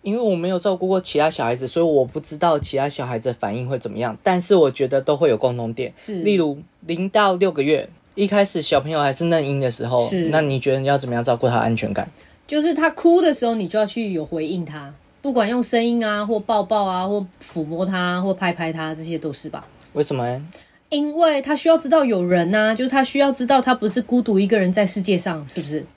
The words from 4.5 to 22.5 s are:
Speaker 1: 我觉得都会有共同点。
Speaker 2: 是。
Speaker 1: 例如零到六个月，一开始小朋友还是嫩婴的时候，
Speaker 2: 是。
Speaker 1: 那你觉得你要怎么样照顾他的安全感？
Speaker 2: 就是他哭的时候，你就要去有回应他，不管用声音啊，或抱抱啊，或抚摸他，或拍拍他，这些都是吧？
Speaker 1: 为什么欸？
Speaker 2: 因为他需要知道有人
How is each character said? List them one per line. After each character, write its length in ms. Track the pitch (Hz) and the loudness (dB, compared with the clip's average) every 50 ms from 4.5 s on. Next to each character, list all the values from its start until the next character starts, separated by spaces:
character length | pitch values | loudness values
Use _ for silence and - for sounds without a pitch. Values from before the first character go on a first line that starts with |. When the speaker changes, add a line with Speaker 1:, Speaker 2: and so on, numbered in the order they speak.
| 202 | 4
Speaker 1:
我 120 | 180 156 135 | 6 6 4
觉 200 | 127 - 139 123 | 2 0 -2 0
得 120 | 139 135 | 0 0
都 160 | 131 - 147 | 2 0 0
会 120 | 135 165 147 | 2 4 2
有 80 | - | 2
共 200 | 170 - 127 120 | 2 2 0 0
同 160 | 120 117 113 | -2 -6 -6
点。 200 | 117 131 123 117 - | -6 -6 -8 -8 -10
Speaker 2:
是。 260 | - - - 208 180 | -14 -12 -8 -8 -2
Speaker 1:
例 120 | 180 208 202 | 0 2 2
如 240 | 185 160 147 143 147 160 _ _ _ | 2 2 0 -2 -6 -12 _ _ _
零 280 | - 160 170 170 185 196 | -8 -8 -4 -4 -4 0
到 260 | - 214 208 196 185 | 2 2 2 2 2
六 180 | 180 196 190 | 2 0 0
个 100 | 151 147 | 0 0
月， 260 | 139 147 156 135 - - - _ _ _ _ | 0 2 2 0 0 -6 -16 _ _ _ _
一 120 | - 208 | -2 -2
开 180 | 190 202 208 202 | 2 2 2 2
始 160 | 196 - 175 | 2 0 -2
小 200 | 143 - 156 143 | 0 2 2 0
朋 100 | 135 151 | 0 0
友 100 | 160 151 | -2 0
还 120 | 143 139 | 0 0
是 120 | 135 - 170 | 0 0 0
嫩 220 | 170 165 160 147 | 2 2 2 2
婴 140 | 139 143 139 | 0 -2 0
的 100 | 135 123 | -2 -2
时 160 | 117 - - | -2 -4 -4
候， 140 | 117 127 123 | 0 0 2
Speaker 2:
是。 280 | 117 - 196 180 170 160 | 2 2 0 0 0 2
Speaker 1:
那 100 | 147 156 | 2 2
你 180 | 151 143 135 127 | 2 2 -2 0
觉 140 | - 139 | 0 0
得 80 | 131 135 | 0 0
你 60 | 135 | 2
要 100 | 139 139 | 0 0
怎 120 | 139 135 123 | 0 0 -2
么 60 | 120 | -4
样 80 | 120 | -2
照 140 | 120 139 120 | 0 0 0
顾 100 | 117 - | 2 2
他 80 | 123 120 | 0 2
的 60 | 113 | 2
安 160 | 113 113 117 | 2 0 0
全 160 | 110 - 107 | -2 -2 -4
感？ 180 | 101 - - - - - - _ - _ _ | -4 -4 -6 -6 -12 -20 -20 _ -20 _ _
Speaker 2:
就 160 | - 294 302 | -2 -2 0
是 100 | 302 339 | 2 2
他 160 | 311 294 320 320 | 2 2 0 0
哭 300 | 330 - - 339 339 359 | -2 2 4 6 6 6
的 120 | 320 320 | 6 4
时 120 | 277 - 247 | 2 2 0
候， 100 | 233 233 | -2 -2
你 140 | 220 190 170 | -2 -4 -2
就 100 | 214 214 | 0 0
要 60 | 214 | 0
去 280 | 202 - 233 226 202 | 0 -2 -6 -4 -4
有 120 | 185 160 151 | -4 -4 -6
回 220 | - 170 160 156 | -6 -6 -6 -4
应 180 | 156 190 185 165 | -4 -4 -6 -6
他， 280 | 147 147 151 143 143 147 - _ _ _ _ | -8 -12 -14 -16 -16 -20 -20 _ _ _ _
不 100 | - 277 | -6 -2
管 180 | 247 240 208 208 | 0 0 0 0
用 140 | 240 247 | 0 -2
声 200 | 233 - - 233 233 | -2 0 0 0 2
音 180 | 233 240 233 | 2 0 0
啊， 220 | 226 214 208 208 208 | 0 0 -2 -2 -2
或 160 | 208 226 208 | -2 -2 -4
抱 220 | 208 - 226 208 | -2 0 0 0
抱 220 | 190 185 220 208 202 | 0 2 0 0 0
啊， 220 | 190 185 180 185 | 0 -2 -2 -2
或 180 | 196 208 208 196 180 _ _ | -2 -2 -2 -4 -6 _ _
抚 200 | - - - 170 156 | -16 -8 -6 -6 -6
摸 200 | 151 165 165 185 | -4 -4 -4 -2
他， 360 | 185 190 180 180 180 180 180 | -2 -2 -2 -2 0 0 0
或 100 | 185 196 | 0 -2
拍 200 | 190 190 190 175 | -2 0 -2 -4
拍 200 | 170 170 170 165 | -2 -2 -6 -6
他， 220 | 160 160 160 156 160 | -4 -6 -6 -8 -8
这 100 | 156 160 | -8 -8
些 140 | 165 165 160 | -8 -8 -6
都 120 | 165 156 | -6 -6
是 200 | 135 - - 156 | -8 -8 -10 -10
吧？ 160 | - 143 - - - - - - | -12 -14 -14 -18 -20 -20 -20 -8
Speaker 1:
为 100 | - 147 | -4 -2
什 140 | 151 - 143 | -2 -2 -2
么 80 | 127 120 | -2 -2
欸？ 160 | 120 123 135 151 170 - - - _ _ _ _ _ | -4 -4 -6 -10 -14 -20 -20 -20 _ _ _ _ _
Speaker 2:
因 260 | 311 294 294 302 294 | -4 -2 -2 -2 2
为 280 | 330 339 320 294 277 | 2 2 4 2 0
他 120 | 269 269 302 | -2 -2 -4
需 140 | 285 - 330 | 0 4 4
要 80 | 330 | 4
知 140 | 320 - 269 | 4 4 4
道 140 | 330 320 277 | 4 4 4
有 200 | 240 214 185 175 | 4 2 0 2
人 300 | 175 180 175 170 170 | 2 2 2 2 2